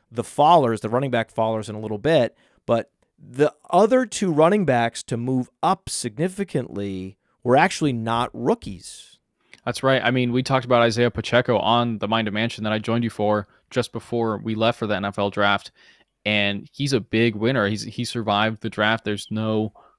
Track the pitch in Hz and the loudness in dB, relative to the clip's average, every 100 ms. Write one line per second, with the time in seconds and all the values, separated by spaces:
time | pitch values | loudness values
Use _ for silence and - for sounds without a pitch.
0 | _ 113 151 - 151 170 120 107 107 123 | _ -8 -6 2 6 6 4 -2 -2 -2
1 | 139 120 110 - 113 110 104 104 110 104 | 0 -2 -4 -2 -2 -2 -6 -10 -8 -4
2 | 147 156 113 _ _ _ - 113 - _ | 2 2 2 _ _ _ -2 -2 -2 _
3 | _ _ 110 123 147 - - 180 214 254 | _ _ -14 0 0 0 0 4 6 4
4 | 240 - 190 147 160 208 151 120 117 - | 2 -2 0 4 4 4 2 2 0 -4
5 | - 120 123 131 123 - 165 190 - - | -8 -6 -2 -2 -4 -4 -2 -2 -4 -6
6 | 120 107 185 185 196 143 - 101 101 95 | -6 -4 -4 -4 -6 -4 -6 -8 -6 -6
7 | 95 - _ _ 123 131 185 - 151 120 | -10 -14 _ _ 2 4 4 2 -2 -2
8 | 113 113 123 120 123 233 - 90 - - | -2 -2 -2 -4 -2 -2 -4 -14 -16 -20
9 | - _ _ _ _ - 120 - 135 131 | -20 _ _ _ _ -12 -10 -2 2 2
10 | 120 127 123 123 139 131 123 120 117 113 | 2 2 0 0 0 -2 2 4 4 2
11 | 120 - - 120 123 107 92 120 120 107 | 0 0 0 0 2 0 2 2 0 -4
12 | 107 113 107 104 117 - 107 107 107 117 | -2 0 0 -2 -4 -4 -4 -4 -2 -2
13 | 113 - 104 104 - _ _ 127 - 117 | -2 -2 0 0 -2 _ _ -4 -4 -8
14 | - 120 113 104 113 110 113 - 107 98 | -6 -2 -2 -2 -4 0 0 0 -4 -4
15 | 101 104 101 104 101 101 - _ - _ | -4 -2 -4 2 2 2 -2 _ -20 _
16 | _ _ 104 107 101 101 - - 139 123 | _ _ -2 0 0 -4 -10 -6 -2 -2
17 | - 110 117 107 113 135 101 104 - 117 | 0 2 2 2 -2 0 0 -2 -8 -8
18 | 117 120 107 101 110 110 107 107 107 113 | -8 -6 -2 0 0 -2 -8 0 0 0
19 | 107 104 - 110 110 110 110 - _ | -2 -6 -6 -4 -2 -2 -2 -8 _